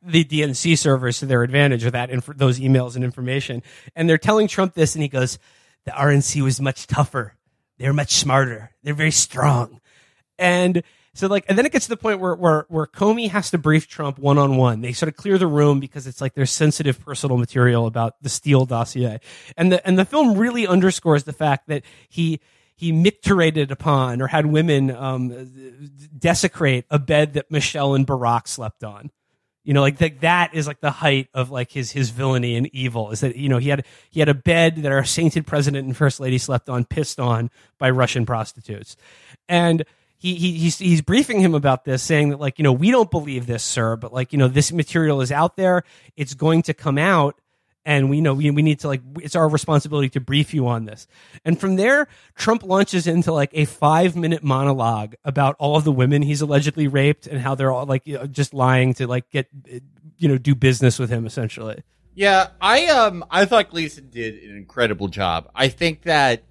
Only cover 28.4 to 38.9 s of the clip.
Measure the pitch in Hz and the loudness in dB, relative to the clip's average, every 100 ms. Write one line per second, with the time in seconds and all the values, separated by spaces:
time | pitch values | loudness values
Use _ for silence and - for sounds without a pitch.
28.4 | - - 110 - 110 104 143 _ _ _ | -2 -10 -10 -12 -16 -16 -20 _ _ _
29.4 | _ _ - 139 139 143 165 135 165 175 | _ _ 0 2 2 2 -4 0 2 2
30.4 | 175 165 147 147 147 - 156 135 131 135 | 0 -2 -6 -4 -6 -2 0 0 -2 -6
31.4 | 127 135 123 139 120 139 123 117 135 127 | -6 -6 -8 -8 -8 -4 -4 -2 -2 0
32.4 | 120 117 135 135 127 117 107 110 135 120 | -2 -2 -4 -4 -6 -6 -8 -4 -4 -4
33.4 | 143 123 131 143 - - _ 160 151 143 | -2 0 0 -4 -6 -18 _ 0 0 2
34.4 | 175 170 165 160 147 135 131 - 165 165 | 2 2 2 0 -2 0 0 0 0 0
35.4 | 147 151 139 139 135 127 147 - 131 127 | -4 -2 -2 -2 -6 0 0 0 -2 -2
36.4 | - 127 - 123 123 - 147 - 123 113 | -2 -4 -2 -4 -4 -4 -6 -4 -2 0
37.4 | 117 _ _ _ 131 127 123 127 113 117 | -4 _ _ _ 0 2 0 0 -4 -4
38.4 | 110 - - 104 - | -6 -12 -16 -16 -16